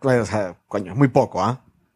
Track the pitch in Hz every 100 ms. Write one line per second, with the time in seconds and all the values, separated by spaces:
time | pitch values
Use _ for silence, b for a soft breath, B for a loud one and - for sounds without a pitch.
0 | 135 123 98 107 95 - - 104 90 104
1 | 139 135 113 90 101 127 _ _ _